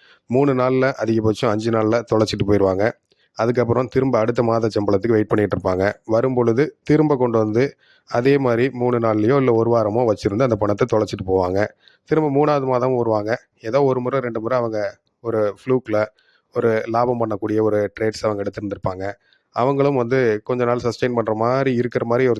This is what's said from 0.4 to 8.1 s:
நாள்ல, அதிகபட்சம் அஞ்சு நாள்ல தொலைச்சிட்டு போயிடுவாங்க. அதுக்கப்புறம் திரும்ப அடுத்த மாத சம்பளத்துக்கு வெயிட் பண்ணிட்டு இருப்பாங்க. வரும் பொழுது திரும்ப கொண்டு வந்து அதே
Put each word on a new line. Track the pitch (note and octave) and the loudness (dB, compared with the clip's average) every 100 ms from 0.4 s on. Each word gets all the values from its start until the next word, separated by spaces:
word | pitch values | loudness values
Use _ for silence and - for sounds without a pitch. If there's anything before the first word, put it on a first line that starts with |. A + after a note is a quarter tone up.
| C#3+ | 2
நாள்ல, | B2+ B2+ C3 C3 C3 | 2 2 2 0 -2
அதிகபட்சம் | A2 A2+ A2 G#2+ B2 | -2 0 2 0 0
அஞ்சு | G#2+ A2+ | 0 0
நாள்ல | A2+ A2 A#2 A#2 | 0 2 0 0
தொலைச்சிட்டு | A2+ G#2 G#2 G2+ | 0 0 -2 0
போயிடுவாங்க. | G2+ F#2+ F#2+ A2 - _ _ _ | 2 2 2 0 -2 _ _ _
அதுக்கப்புறம் | - A2+ B2 A#2 A#2+ B2+ | -4 -2 0 0 0 0
திரும்ப | C3+ C3 A#2+ | 0 0 0
அடுத்த | A2+ A#2+ | 0 0
மாத | A#2 A2+ A2+ | 0 0 0
சம்பளத்துக்கு | G#2+ G#2 G2+ A#2 | -2 0 0 2
வெயிட் | A2 G#2+ | 0 2
பண்ணிட்டு | G#2+ G2+ F2+ | 0 0 0
இருப்பாங்க. | F#2+ F#2 G2 - - | -2 0 0 -2 -2
வரும் | A2+ B2+ | 0 0
பொழுது | B2 A#2+ A2+ D#3 - | 0 0 2 -2 -4
திரும்ப | - D3+ D3+ C#3 | 0 2 2 2
கொண்டு | B2 A2+ | 0 0
வந்து | A2 A2 C#3 - _ _ | 0 0 -2 -4 _ _
அதே | _ | _